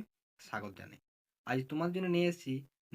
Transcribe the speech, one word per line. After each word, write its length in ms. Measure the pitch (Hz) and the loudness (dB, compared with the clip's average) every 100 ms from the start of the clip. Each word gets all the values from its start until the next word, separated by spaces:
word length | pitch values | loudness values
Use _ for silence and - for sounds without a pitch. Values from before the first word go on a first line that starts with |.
| 214 _ _ _ - | -4 _ _ _ -8
স্বাগত 260 | 110 101 95 | -6 -6 -10
জানাই। 200 | 101 104 _ _ _ _ - | -16 -18 _ _ _ _ -2
আজ 80 | 131 131 | -2 0
তোমার 200 | 151 175 | 0 0
জন্য 120 | 180 185 | 0 2
নিয়ে 140 | 175 175 | 4 4
এসেছি 220 | 170 135 131 - _ _ | 2 -2 -4 -4 _ _